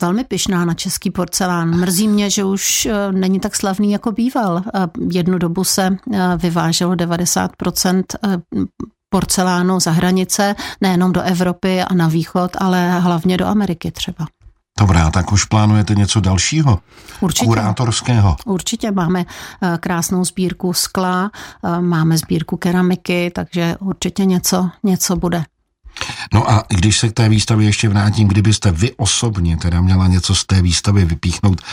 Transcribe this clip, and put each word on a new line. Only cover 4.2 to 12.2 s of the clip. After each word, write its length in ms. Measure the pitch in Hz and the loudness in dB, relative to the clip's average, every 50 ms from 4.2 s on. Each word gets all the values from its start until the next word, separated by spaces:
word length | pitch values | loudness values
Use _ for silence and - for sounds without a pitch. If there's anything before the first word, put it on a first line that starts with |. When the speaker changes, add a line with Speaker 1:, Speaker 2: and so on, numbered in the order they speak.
| 226 254 - 269 214 185 170 175 185 233 - | -2 -2 -2 -2 -2 0 -2 -2 -4 -4 -2
Speaker 1:
Eh, 120 | 190 185 170 - - 175 180 | -2 -2 -2 -4 -6 -4 -2
jednu 260 | 170 180 160 180 185 175 | -2 0 0 0 0 0
dobu 260 | 175 165 170 190 180 | 0 -2 -2 -2 -2
se, 320 | - - 202 190 185 196 185 - 254 208 | 0 0 0 0 0 -2 -4 -4 -4 -2
eh, 40 | 190 185 180 175 | 0 0 0 0
vyváželo 580 | 165 180 170 165 175 160 165 160 - 180 175 185 | 0 0 0 0 0 0 0 0 0 0 0 0
devadesát 600 | 170 170 175 170 170 175 170 - 185 185 175 - | 0 0 -2 -2 -2 -2 0 0 -2 -2 -2 -6
procent, 600 | - - 180 170 - - 185 180 190 185 - - - - | -4 -6 -4 -2 -2 0 0 0 0 -2 -4 -8 -6 -4
eh, 120 | 202 185 175 - _ - - 185 - - - - - _ _ _ _ | -2 -2 -4 -6 _ -4 -4 -4 -4 -8 -12 -16 -16 _ _ _ _
porcelánu 680 | - 185 - - - 202 180 185 180 180 180 185 185 180 | -2 -2 -2 -2 -2 0 0 2 2 2 2 2 0 0
za 100 | 156 170 | 0 0
hranice, 640 | 160 175 180 180 185 185 185 - - - 202 202 202 - - - - - | 0 2 2 2 2 0 0 -2 -2 0 0 -2 -2 -4 -8 -12 -6 -2
nejenom 320 | - 185 180 175 180 185 | 0 0 2 2 2 2
do 100 | 170 180 | 2 0
Evropy 600 | - 185 180 170 185 180 170 - - 190 185 180 | 0 0 0 0 0 0 -2 -2 -2 -2 0 -2
a 120 | 180 - 190 | 0 0 2
na 140 | 175 165 160 | 2 2 2
východ, 420 | 156 165 | 2 0